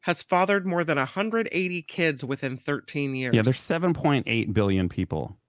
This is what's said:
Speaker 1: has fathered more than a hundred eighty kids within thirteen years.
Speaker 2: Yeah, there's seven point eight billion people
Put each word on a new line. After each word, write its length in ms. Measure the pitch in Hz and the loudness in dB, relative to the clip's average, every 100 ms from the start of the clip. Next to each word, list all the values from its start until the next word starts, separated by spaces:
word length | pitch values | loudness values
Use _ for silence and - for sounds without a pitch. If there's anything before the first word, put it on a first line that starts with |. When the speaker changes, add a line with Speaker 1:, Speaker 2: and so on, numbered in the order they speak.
Speaker 1:
has 220 | - 170 | -2 -4
fathered 440 | - 180 185 202 185 | 0 2 4 2 0
more 180 | 175 | -2
than 140 | 165 147 | 0 0
a 60 | |
hundred 440 | 131 - 214 226 220 | 0 -2 -2 -2 -2
eighty 300 | 170 185 180 | -2 -2 -4
kids 420 | 156 - 165 139 | -8 -2 0 0
within 320 | 127 135 139 127 | -4 -4 -4 -6
thirteen 580 | - 143 - 147 143 | -4 -4 -4 -4 -4
years. 200 | 131 127 | -2 2
Speaker 2:
Yeah, 80 | 120 | 4
there's 180 | 110 127 | 4 2
seven 340 | - 165 175 | 0 0 2
point 300 | 165 160 175 - | 2 2 2 2
eight 260 | 113 110 | 0 2
billion 360 | 107 101 95 90 | 2 4 2 2
people 480 | - 90 80 64 95 | 0 -2 -2 -6 -10